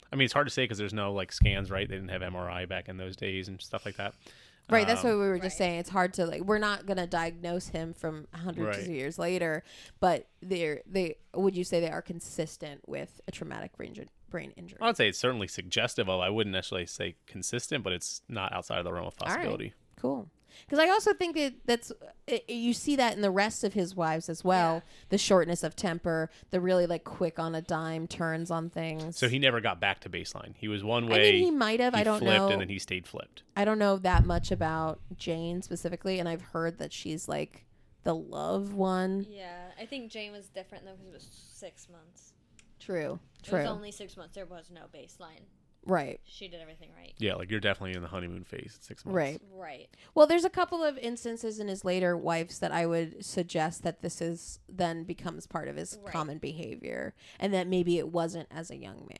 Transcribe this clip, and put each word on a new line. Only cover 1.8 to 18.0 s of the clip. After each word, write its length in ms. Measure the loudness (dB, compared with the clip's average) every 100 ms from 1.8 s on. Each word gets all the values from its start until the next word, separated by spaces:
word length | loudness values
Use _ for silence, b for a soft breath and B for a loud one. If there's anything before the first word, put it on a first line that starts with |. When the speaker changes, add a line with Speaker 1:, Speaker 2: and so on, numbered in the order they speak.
| -4
Speaker 1:
They 60 | -6
didn't 140 | -6
have 120 | -6
M 140 | -6 -6
R 140 | -6
I 160 | -6 -6
back 220 | -6 -8
in 80 | -10
those 200 | -10 -6
days 320 | -4 -4 -6
and 120 | -10
stuff 240 | -8 -8 -8
like 100 | -8
that. 180 | -8 -8 B B B B _
Speaker 2:
Right, 160 | 4 6
that's 180 | 4
Speaker 1:
Um, 60 | 2
Speaker 2:
what 80 | 2
we 100 | 2
were 80 | 0
just 60 | -2
Speaker 3:
Right. 40 | 0
Speaker 2:
saying. 220 | 0 0
It's 100 | -2
hard 240 | 2 0
to, 100 | 2 -2
like, 140 | -2
we're 160 | 2 2
not 280 | 2 -2 -2
gonna 200 | -2 0
diagnose 640 | -2 -2 -4 -4 -4 -4
him 240 | -6 -6
from 360 | -6 -6 -6 -12
hundreds 460 | -10 -8 -4 -2 -2
Speaker 1:
Right. 80 | -2
Speaker 2:
of 80 |
years 240 | -4 -4 -2
later, 440 | 0 2 0 -2 -6 B B B
but 260 | 4 4 -2 _
they're, 400 | -4 0 0 -2 -4
they, 300 | -2 0 -4 -8
would 200 | 2 2
you 100 | 2
say 160 | 2 2
they 100 | 2
are 100 | -2
consistent 880 | -8 -10 -8 -4 -6 -6 -14 -14 -10
with 320 | -8 -8 -12 -14
a 20 |
traumatic 440 | -10 -10 -10 -10 -12
brain 160 | -14
inju-, 140 | -12 -16 _ -12
brain 220 | -10 -10 -14
injury? 220 | -18 -2
Speaker 1:
I'd 160 | 0 4
say 120 | 2
it's 100 | 4
certainly 300 | 0 0 -4
suggestive 600 | -6 -4 0 0 0 2
of. 120 | 2
I 100 | 2
wouldn't 240 | 2 0
necessarily 320 | 0 -2 -4 -6
say 300 | -6 -6 -6 -14
consistent, 580 | -8 -4 -4 -2 -2
but 80 | -2
it's 300 | -2